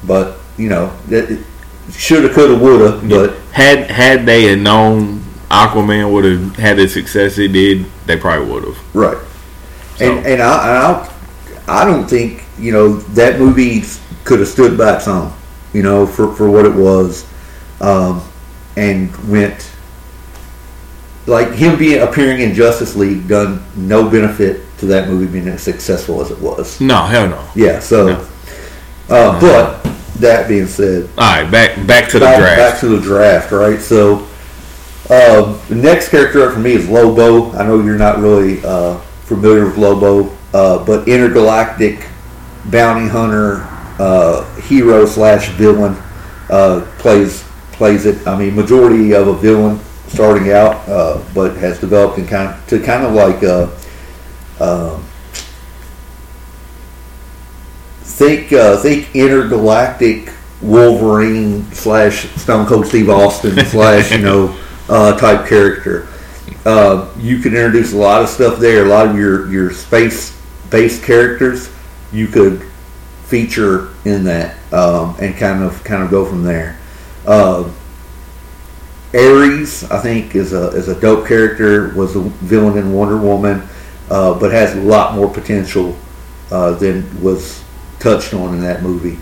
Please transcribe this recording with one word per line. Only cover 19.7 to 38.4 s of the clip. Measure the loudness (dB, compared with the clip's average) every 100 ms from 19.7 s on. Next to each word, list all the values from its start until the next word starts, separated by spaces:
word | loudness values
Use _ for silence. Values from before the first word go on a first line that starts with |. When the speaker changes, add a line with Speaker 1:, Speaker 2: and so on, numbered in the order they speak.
| -20 -20 -20 -20 -20 -20 -20 -20 -20 -20 -20 -20 -20 -20 -14 -2
Speaker 1:
like, | 0 0
him | 0 2 2
being, | 2 2
appearing | 0 0 0 0
in | -2
Justice | 2 2 2 -4 -2
League | -2 -2 -2
done | -2 -2 -6 -12 -10
no | -2 0 2
benefit | 2 0 -2 -4 -4 -12 -8
to | -2
that | -2 0
movie | -4 -4
being | -6 -8
as | -8
successful | -8 -8 -6 -6 -4 -8
as | -8
it | -8
was. | -8 -8 -12 -4
Speaker 2:
No, | 0 0
hell | 2 0 0
no. | -4 -10 0
Speaker 1:
Yeah, | 0 0
so, | 0 2 2
Speaker 2:
No. | 0 -8 -18 -20 -20 -20 -20 -20 -20 0
Speaker 1:
uh, | 2 4
Speaker 2:
No. | 4
Speaker 1:
but | 4 4 2 -4 -10 -10 -14 -2
that | 2 2 0
being | -2 -2
said, | -4 -2 -2 -6 -2
Speaker 2:
All | 0 0
right, | 0
back, | 2 2 0 2
back | 2 4
to | 2
the | 4
Speaker 1:
back, | 6
Speaker 2:
draft. | 4 4
Speaker 1:
back | 2 2
to | -2
the | -2
draft, | 0 2 4 2 0
right? | 0 0 0
So, | 0 2 4 2 -4 -20 -20 -20 -20 -20 -20 -20 2
um, | 6 6 6 2 -4 -8
the | 0
next | 2 2 2
character | 2 2 2 2
up |
for | 0
me | 0
is | 0 2
Lobo. | 4 4 4 4 4 2
I | -4 0
know | 2
you're | 0 2
not | 0 2
really, | 2 2